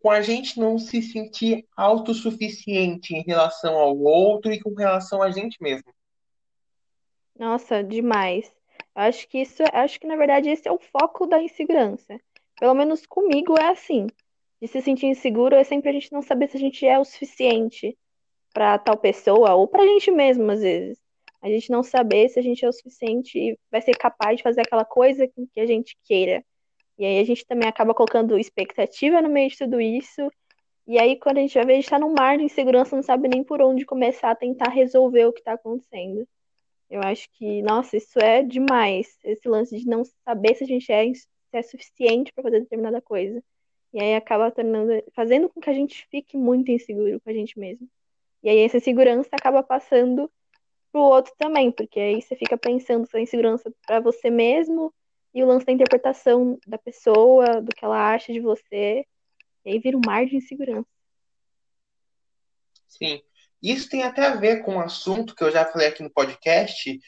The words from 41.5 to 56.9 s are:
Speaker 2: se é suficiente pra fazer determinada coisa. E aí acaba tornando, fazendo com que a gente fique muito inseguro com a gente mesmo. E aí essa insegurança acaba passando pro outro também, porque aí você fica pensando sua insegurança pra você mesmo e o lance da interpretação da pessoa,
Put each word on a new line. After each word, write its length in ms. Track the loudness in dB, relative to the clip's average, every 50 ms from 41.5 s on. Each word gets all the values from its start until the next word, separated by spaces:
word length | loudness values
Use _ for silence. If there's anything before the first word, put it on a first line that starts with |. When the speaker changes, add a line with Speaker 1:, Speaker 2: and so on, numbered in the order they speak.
Speaker 2:
se 60 | -10
é 40 | -10
suficiente 720 | -10 -10 -14 -20 -20 _ _ -2 0 2 2 0 -2 -4 -8
pra 100 | -8 -4
fazer 180 | -2 -2 -2
determinada 400 | -2 -2 -8 -8 -6 -6 -6 -8
coisa. 420 | -8 -6 -6 -6 -6 -6 -8 -12 -14 _ _ _ _ _ _ _ _ _ -8
E 80 | -6
aí 140 | -2 -2 -2
acaba 360 | -2 -2 -2 -2 0 0 -2
tornando, 400 | -2 -4 -4 -4 -2 -2 -2 -2 -2 -4 -4 -8 -8
fazendo 360 | -4 -2 0 2 2 0 -2
com 100 | -4 -6
que 80 | -4 -4
a 40 | -2
gente 340 | -2 -4 -6 -8 -12 -18 _
fique 280 | -12 -12 -12 _ -8
muito 340 | -4 0 0 0 0 0 0
inseguro 480 | -2 -4 -4 -6 -6 -4 -4 -4 -4 -6
com 80 | -8 -10
a 40 | -8
gente 260 | -8 -8 -10 -12 -14
mesmo. 280 | -14 -14 -14 -16 -18 -20 _ _ _ _ _ _ _ _ _ _ -2
E 60 | 2
aí 100 | 4 4
essa 180 | 4 4 2
insegurança 520 | 0 0 2 4 4 4 4 4 2 -2 -4 -6
acaba 300 | -4 -2 0 2 0 0
passando 680 | 0 -4 -4 -2 2 2 2 2 2 0 -2 -4 -6 _ _ _ _ _ _ _ _ _ _ _ _
pro 100 | 0 2
outro 320 | 4 6 6 6 4 0 -4
também, 340 | -6 -4 -2 0 2 2 0
porque 280 | 0 -4 -8 -8 -6 -4
aí 220 | -2 -2 -2 -4
você 140 | -4 -8 -8
fica 220 | -6 -4 -4 -4
pensando 500 | -4 -2 -2 -2 -2 -2 -2 -2 -2 -2 -4
sua 120 | -4 -6
insegurança 500 | -6 -4 -2 0 0 0 0 -2 -6 -10 -18 _ _
pra 140 | -2 -2 0
você 300 | 0 0 -2 -2 -2 0
mesmo 640 | 0 2 2 2 2 0 0 -2 -2 -4 -4 -6 _ _ _ _ _ _ _ _ -4
e 100 | 0 2
o 40 |
lance 180 | 2 2 2 2
da 60 | 0
interpretação 840 | 2 2 2 2 2 0 0 -2 -4 -2 2 2 4 4 2 0 -2 -6 _
da 120 | -14 -14
pessoa, 840 | -14 -14 -16